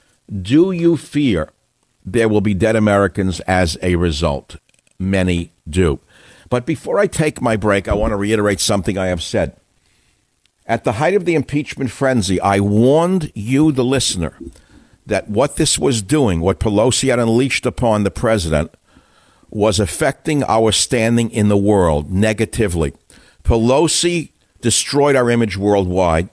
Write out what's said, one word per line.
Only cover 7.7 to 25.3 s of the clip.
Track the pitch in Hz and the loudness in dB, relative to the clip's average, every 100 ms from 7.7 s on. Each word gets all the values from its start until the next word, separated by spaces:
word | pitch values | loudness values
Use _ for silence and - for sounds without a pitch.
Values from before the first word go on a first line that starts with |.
| 101 110 | 0 0
I | |
want | 104 110 | -2 -2
to | 104 | -2
reiterate | 104 110 104 98 | 0 0 0 0
something | - 101 90 95 | 0 -2 -2 -2
I | 92 | -2
have | 90 | -4
said. | - 107 80 - _ _ _ _ _ _ _ _ _ _ - | -4 -4 -4 -6 _ _ _ _ _ _ _ _ _ _ -6
At | 117 | -4
the | - | -4
height | 110 156 | -2 0
of | 202 175 | 0 0
the | 160 | -2
impeachment | 135 147 143 - 131 | -2 -4 -6 -8 -8
frenzy, | - 135 127 95 92 | -2 0 0 0 0
I | 92 101 | 2 2
warned | 101 104 127 151 175 190 151 - | 2 2 4 4 2 0 -4 -8
you, | 104 135 156 | -2 2 2
the | 131 123 | 2 0
listener, | 135 - 95 80 - - - _ - _ _ - | 0 -2 -4 -6 -8 -18 -20 _ -20 _ _ -6
that | 98 - | -6 -2
what | 104 147 - | -2 -2 0
this | 156 - | -2 0
was | 143 117 | -2 -2
doing, | 98 151 123 85 | 0 0 2 0
what | 85 92 | 0 -2
Pelosi | 113 101 120 120 135 | 0 2 2 0 0
had | 120 | 0
unleashed | 117 113 135 - 127 | 2 2 0 -2 -4
upon | - 120 107 | -2 0 0
the | 98 | -2
president, | - 120 110 82 76 80 _ _ _ _ _ _ _ _ | -2 0 0 0 -2 -2 _ _ _ _ _ _ _ _
was | 107 107 92 | -2 0 0
affecting | 101 - 151 - - 147 123 | -2 -2 -4 -4 -4 -2 0
our | 113 110 | 2 2
standing | 101 - 123 113 117 117 | 0 0 0 2 0 0
in | 113 104 | 0 2
the | 104 | 2
world | 101 101 87 76 76 | 4 4 4 0 -2
negatively. | 95 110 107 110 - 104 85 73 - _ - _ _ | 0 0 0 -4 -2 -2 -2 -4 -6 _ -20 _ _
Pelosi | - 117 117 135 165 - 175 175 - _ _ _ | 0 2 4 4 2 0 0 -2 -6 _ _ _
destroyed | 123 - - 143 143 135 | -2 -2 0 2 4 4
our | |
image | 120 | 2